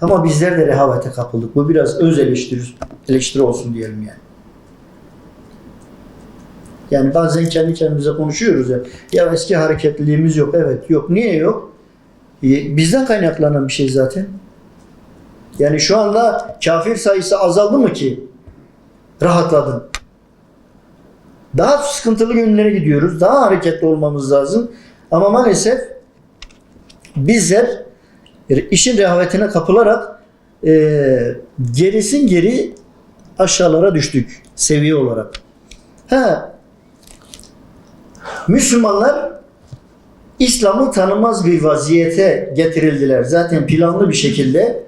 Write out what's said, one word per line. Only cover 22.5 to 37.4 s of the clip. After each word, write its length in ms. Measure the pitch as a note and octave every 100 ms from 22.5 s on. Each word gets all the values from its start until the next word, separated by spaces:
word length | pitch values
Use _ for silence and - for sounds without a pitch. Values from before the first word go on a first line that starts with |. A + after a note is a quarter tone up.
| G#3 G#3+
gidiyoruz. 500 | G3 D3+ C#3+ F3 D#3+
Daha 200 | F#3 C#4
hareketli 460 | A3 F#3 E3 D#3+ D#3+
olmamız 460 | D#3 D3 C#3+ C3+
lazım. 380 | C#3 C#3+ A3 A#3 - - - _
Ama 180 | E3 G3+
maalesef 520 | A#3+ A#3+ E3+ G#3+ B3+ - - - _ _ _ - _ _ _ - - - C#3+
bizler 640 | C#3+ A3+ E3 G3+ A#3+ - - - _ _ _ _ - C3 -
işin 280 | - B3+ A3
rehavetine 500 | F#3 F3 F3+ F#3+ G#3
kapılarak, 760 | E3+ F3 G#3 G#3+ A3 - - _ _ _ _ D#3+
e, 40 | D#3 D3+ D3 C3+ B2+ A#2+ - - - A#2+ B2
gerisin 500 | F#3+ G#3+ - D4 B3
geri 480 | F3 G3 B3+ - - - _ _ _ - -
aşağılara 560 | F#3 - F3 D#3+ G3
düştük 480 | D#3+ B2 C3+ A#2 - - -
seviye 380 | - D3+ D3+
olarak. 360 | D3+ B2+ A2+ G#2+ - - _ _ - - - -
Ha, 420 | C4 A3+ D#3 - - _ _ _ _ - - - -